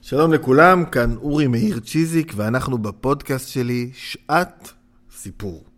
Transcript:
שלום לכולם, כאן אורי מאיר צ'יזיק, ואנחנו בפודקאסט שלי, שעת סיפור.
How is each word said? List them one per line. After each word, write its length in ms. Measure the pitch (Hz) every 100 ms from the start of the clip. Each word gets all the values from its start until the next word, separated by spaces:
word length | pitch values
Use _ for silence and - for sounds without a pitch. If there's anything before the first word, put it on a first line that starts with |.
| -
שלום 220 | 131 165
לכולם, 520 | 156 127 135 175 185
כאן 320 | 165 127 120 113
אורי 300 | 139 147 139
מאיר 340 | 117 107 113
צ'יזיק, 520 | - 151 165 165 160 104
ואנחנו 420 | 107 127 135 123
בפודקאסט 680 | 107 101 131 143 - 135 -
שלי, 420 | 135 120 123 120
שעת 800 | 131 - - - 156 180 - - _ _ _ _
סיפור. 540 | - 101 - 104 82 -